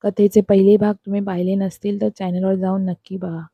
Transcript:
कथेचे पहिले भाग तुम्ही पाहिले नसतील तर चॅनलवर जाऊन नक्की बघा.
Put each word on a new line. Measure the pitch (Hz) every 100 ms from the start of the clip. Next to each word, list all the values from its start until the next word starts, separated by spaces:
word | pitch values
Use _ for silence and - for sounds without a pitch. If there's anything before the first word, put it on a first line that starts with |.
कथेचे | 208 196 202 214
पहिले | 196 196 196 208
भाग | 208
तुम्ही | 202 - 202
पाहिले | 196 180 185 196
नसतील | 196 - 208 202
तर | 214
चॅनलवर | - 185 180 190 190
जाऊन | 185 190 185
नक्की | 175 _ 190
बघा. | 175 165 160